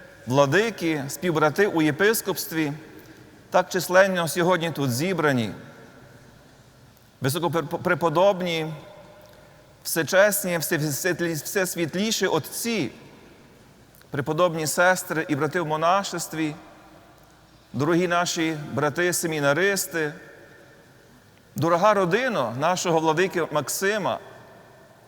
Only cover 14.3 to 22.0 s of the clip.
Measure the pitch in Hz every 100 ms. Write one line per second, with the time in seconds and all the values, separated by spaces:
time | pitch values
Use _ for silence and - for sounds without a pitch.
14.3 | 156 180 160 151 - 180 185 - 160 160
15.3 | 139 151 180 156 156 165 196 196 175 -
16.3 | 160 156 160 - - - - - - -
17.3 | - - - - 123 147 170 180 175 175
18.3 | 175 160 156 147 113 147 175 175 170 165
19.3 | 156 143 143 196 196 - 165 151 - -
20.3 | - - - - - - - - - -
21.3 | - _ - 160 170 208 202